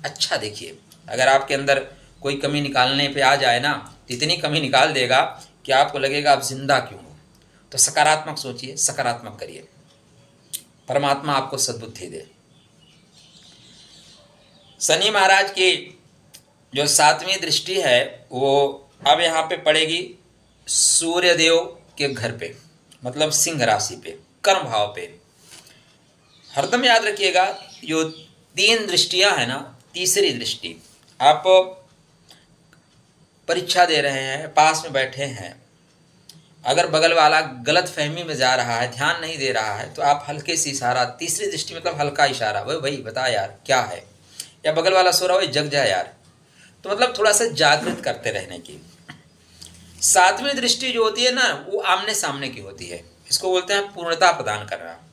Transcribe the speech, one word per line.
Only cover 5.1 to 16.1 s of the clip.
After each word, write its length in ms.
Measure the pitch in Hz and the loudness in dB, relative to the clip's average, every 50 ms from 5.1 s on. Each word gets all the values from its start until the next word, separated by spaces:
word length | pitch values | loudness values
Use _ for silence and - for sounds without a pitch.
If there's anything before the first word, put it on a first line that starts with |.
| 127 135 160 - - - - - _ _ _ | 2 2 2 0 -6 -14 -20 -20 _ _ _
कि 60 | - | 2
आपको 260 | 131 131 147 - - 139 | 4 4 4 2 0 -2
लगेगा 340 | 135 139 139 147 147 147 | -2 -2 -2 0 4 4
आप 100 | 139 131 | 2 2
जिंदा 360 | 127 127 135 131 139 139 139 127 | 2 -8 -8 -6 -2 0 0 0
क्यों 220 | - - 98 - | 0 -6 -16 -20
हो। 160 | - - - - _ _ _ _ _ _ _ _ _ _ | -20 -20 -20 -20 _ _ _ _ _ _ _ _ _ _
तो 60 | - 127 | 0 0
सकारात्मक 600 | - - - 160 147 151 156 156 156 156 147 - | 0 0 2 2 4 4 4 2 -2 -10 -12 -10
सोचिए, 380 | - 131 120 - 131 131 151 | -12 -12 -12 -12 -14 -12 -6
सकारात्मक 640 | - - - - - 127 120 117 117 117 107 101 - | -4 -4 -4 -4 -2 -4 -4 -4 -6 -10 -18 -14 -14
करिए, 260 | - - - - - _ _ _ _ _ _ _ _ _ _ _ _ _ _ _ _ _ - - _ _ _ _ _ - | -16 -16 -16 -20 -20 _ _ _ _ _ _ _ _ _ _ _ _ _ _ _ _ _ -16 -16 _ _ _ _ _ -4
परमात्मा 440 | 127 143 143 139 139 143 - 151 | -2 0 0 0 0 -2 -2 -2
आपको 260 | 143 135 - - 139 - | -2 -2 -2 -4 -4 -4
सद्बुद्धि 480 | - - 117 107 110 - - - - | -4 -4 -4 -10 -12 -16 -16 -16 -16
दे। 200 | - 80 80 78 _ _ _ _ _ _ _ _ _ _ _ _ _ _ _ _ _ _ - _ _ _ - _ - - _ - - - - - - - - - - - _ _ _ _ _ _ _ _ _ _ _ _ _ | -14 -16 -16 -18 _ _ _ _ _ _ _ _ _ _ _ _ _ _ _ _ _ _ -20 _ _ _ -20 _ -20 -20 _ -20 -20 -20 -20 -20 -20 -20 -20 -20 -20 -20 _ _ _ _ _ _ _ _ _ _ _ _ _
शनि 300 | - - 160 180 196 214 | 0 0 2 2 2 0
महाराज 400 | 214 202 190 190 190 196 190 190 | 2 4 6 6 6 4 4 0
की 480 | - 185 185 185 170 139 123 - - _ _ _ | 0 2 2 2 2 0 -6 -14 -20 _ _ _